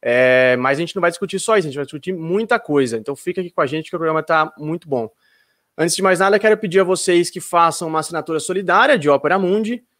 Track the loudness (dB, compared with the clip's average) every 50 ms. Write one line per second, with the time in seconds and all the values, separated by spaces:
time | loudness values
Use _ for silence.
0 | 0 0 2 4 4 4 4 4 4 4 2 2 2 0 0 0 -4 -6 -4 0
1 | 0 0 0 -2 -8 -6 -6 -6 0 2 2 2 2 -2 -6 -8 -8 -8 -10 -12
2 | -8 -8 -8 -6 -4 -4 -2 -2 0 0 -2 -2 -2 0 0 2 2 0 -2 -6
3 | -6 -8 -10 -8 -8 -8 -6 -6 -8 -6 _ -4 -4 -2 -2 -6 -8 -6 -8 -4
4 | -4 -2 -2 -2 -2 0 0 0 0 0 -4 -12 -8 -8 -8 -8 _ -4 -4 -4
5 | -4 -6 _ _ _ _ _ _ _ _ _ _ _ _ _ -2 -2 -2 0 0
6 | 2 2 2 4 2 2 2 4 4 2 2 2 0 0 2 2 2 2 0 -2
7 | 0 2 2 2 2 0 -4 -12 -12 -2 2 4 4 4 2 -2 -6 -4 -4 -4
8 | -4 -4 -6 -8 -6 -4 -6 -6 -4 -4 -4 -4 -2 2 2 4 4 4 2 2
9 | 4 2 2 4 2 0 0 0 0 0 0 0 0 -2 -6 -8 _ _ _